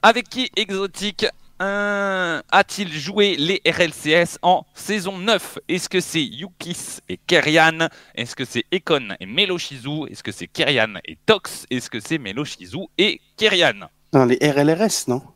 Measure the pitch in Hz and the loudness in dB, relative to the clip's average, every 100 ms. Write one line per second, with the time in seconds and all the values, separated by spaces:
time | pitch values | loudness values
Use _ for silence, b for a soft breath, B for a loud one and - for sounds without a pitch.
0 | 208 233 240 240 254 - 208 190 196 - | 6 4 0 -6 -4 -2 -2 -2 -4 -4
1 | 202 196 - - - - 190 202 202 202 | -6 -2 -4 -4 -20 -6 -4 -2 -2 0
2 | 202 190 175 156 - 190 196 - 196 151 | 0 -2 -2 -4 2 2 2 -2 -6 -6
3 | 143 202 202 147 151 196 - 170 175 147 | -4 2 4 4 0 2 2 2 0 0
4 | 147 160 170 - 175 180 - - - 208 | 2 4 2 0 2 2 0 -14 -4 -4
5 | 185 190 190 214 - - - 180 - 185 | -4 -6 0 0 -2 -16 -4 -4 -2 -4
6 | 175 165 135 120 185 _ - 180 - - | -2 -2 -4 -6 -14 _ -12 -10 -10 -14
7 | _ 185 - 175 139 156 160 160 165 b | _ -12 0 2 4 6 4 4 -4 b
8 | b - 120 - 131 123 - 185 - 147 | b -10 -10 -6 -6 -4 -2 -4 0 -2
9 | 113 98 95 131 196 180 - 139 120 151 | -2 -12 -6 -2 0 -2 -6 -10 -6 -6
10 | 147 104 - 101 85 - 143 135 110 98 | -6 -10 -10 -10 -10 -2 2 2 2 -2
11 | - 80 - 214 - - - 127 - 120 | -14 -14 2 2 2 -14 -6 -6 -4 -10
12 | - 160 113 104 147 - 90 113 190 - | -6 -6 -6 -8 -8 -10 -12 -12 -10 0
13 | 202 - _ - 214 190 160 101 87 _ | 0 0 _ -2 0 4 2 2 -10 _
14 | _ 147 123 127 147 139 147 160 214 - | _ 4 4 4 4 4 4 4 0 0
15 | - 123 - | -2 -4 -4